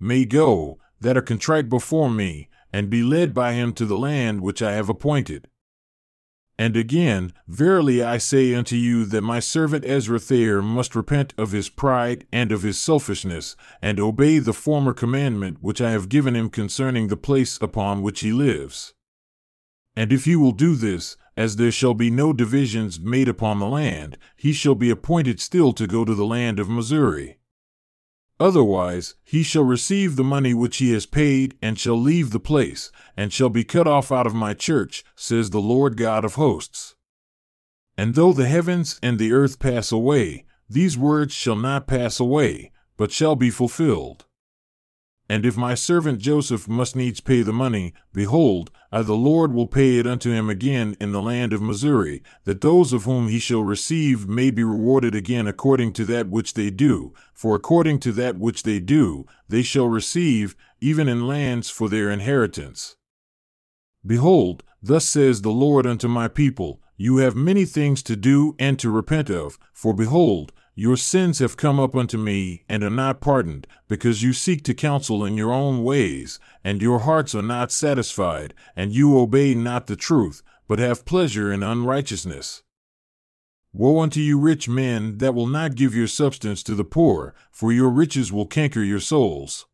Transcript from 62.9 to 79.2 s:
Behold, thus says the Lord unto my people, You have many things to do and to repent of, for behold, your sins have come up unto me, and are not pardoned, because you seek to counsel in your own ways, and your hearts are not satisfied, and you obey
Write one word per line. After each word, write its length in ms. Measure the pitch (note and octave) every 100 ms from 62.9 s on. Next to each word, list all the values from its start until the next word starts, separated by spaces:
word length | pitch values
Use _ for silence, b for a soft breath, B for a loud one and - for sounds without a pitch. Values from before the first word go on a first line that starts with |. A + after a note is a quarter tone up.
| _ _ _ _ _ _ _ _ _ _ _ F#2+
Behold, 560 | A#2+ D#3+ F3+ F2+ F2 - _
thus 220 | G2+ D#3
says 380 | - D3 C3+ A2
the 80 | G#2+
Lord 360 | A2+ D3 C#3 B2+
unto 220 | A#2 A#2+
my 200 | A#2+ A#2
people, 520 | - C#3+ C3 E2 C2+ _ -
You 220 | G#2+ C3
have 180 | C3 A2
many 300 | D#3+ G3+ F3+
things 360 | D3+ C#3+ C3+
to 120 | - G#2
do 400 | B2+ C#3+ D3+ -
and 200 | C3+ C3+
to 100 | A#2
repent 400 | A2 - D#3 D3
of, 300 | F2+ D2 - _
for 180 | - A2
behold, 640 | G2 A2+ E3 D3 F2 D2 - _
your 220 | - G#2+ B2
sins 440 | - F#3 F3+ C#3+
have 160 | B2 -
come 240 | D3+ C#3
up 160 | C3 C3
unto 200 | A#2+ A2+
me, 480 | G#2+ G2 F#2 E2+ -
and 160 | G#2+
are 60 | G#2
not 300 | A#2+ C3+ C3+
pardoned, 460 | C#3+ C3+ F2 C#2 - b b
because 340 | G#2 A#2+ G#2+
you 100 | B2
seek 300 | B2+ - E3
to 120 | -
counsel 500 | - D3+ C#3 C#3 G#2
in 120 | G2+ G#2+
your 160 | A2
own 300 | B2+ C#3 B2+
ways, 560 | A#2+ C#3 F#2+ C2+ - - b b
and 180 | F#2+ G2+
your 200 | A2+ A#2+
hearts 340 | B2+ D#3+ C#3
are 80 | A2
not 300 | G#2+ B2 A#2+
satisfied, 840 | - D3+ C3 A2 - F2+ D2+ D2 - b b
and 160 | G2+
you 260 | A#2 D3
obey 380 | C3+